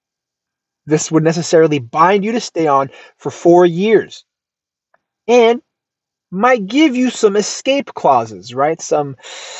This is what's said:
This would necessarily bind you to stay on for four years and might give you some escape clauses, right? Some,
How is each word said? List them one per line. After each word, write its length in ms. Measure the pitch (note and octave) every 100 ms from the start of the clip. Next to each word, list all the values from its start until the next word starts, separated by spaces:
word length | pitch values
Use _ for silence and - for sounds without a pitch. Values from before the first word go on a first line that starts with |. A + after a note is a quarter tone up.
| _ _ _ _ _ _ _ _ -
This 260 | D3+ -
would 120 | D#3
necessarily 560 | D#3 E3+ E3 E3+ D#3+ D3
bind 440 | A#2 D#3 E3+ G#3
you 80 | G3+
to 80 | A#3
stay 260 | - - D#3+
on 220 | C#3 C3+ - - _
for 120 | D3
four 360 | - F3 F3 F3+
years 580 | E3 G#3 G#3+ E2+ - _ _ _ _ _ _ _ _ _ _ -
and 340 | A#3+ A3+ A#3+ - _ _ _ _ _ _
might 340 | F3+ A#3+ B3+ F#3+
give 300 | B3+ D#4 B3
you 140 | B3+
some 260 | - A3 G3
escape 580 | G3+ - - C#4 -
clauses, 600 | - D#3+ B2+ A2+ G2+ G2+
right? 280 | A#2+ D3 E3
Some, 340 | - D#3 C#3+ C3+ - - -